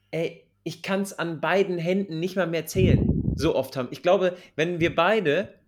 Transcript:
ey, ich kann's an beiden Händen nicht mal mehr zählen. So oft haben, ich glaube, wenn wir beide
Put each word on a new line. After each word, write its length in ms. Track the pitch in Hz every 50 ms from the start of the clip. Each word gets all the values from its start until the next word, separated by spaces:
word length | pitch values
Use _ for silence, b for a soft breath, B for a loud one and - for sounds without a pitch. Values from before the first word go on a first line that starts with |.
| _ _
ey, 360 | - 160 170 - - - _ _ _ _ _
ich 180 | 165 165 -
kann's 300 | - - 196 196 202 196
an 280 | - - 160 170 165 139
beiden 380 | 165 156 175 196 190 170 180 175
Händen 420 | 160 175 185 202 196 156 160 160
nicht 160 | 165 185 190
mal 100 | 196 175
mehr 200 | 165 170 160 160
zählen. 680 | - - - - - - - - - - - - - -
So 180 | - 127 160 -
oft 220 | 127 131 - -
haben, 120 | 135 123 123
ich 120 | - -
glaube, 340 | - 175 185 196 185 180 180 B B B B
wenn 260 | - 160 175 180 165
wir 140 | 165 165 165
beide 600 | 165 165 185 220 220 190 147 143 175 214 - - _ _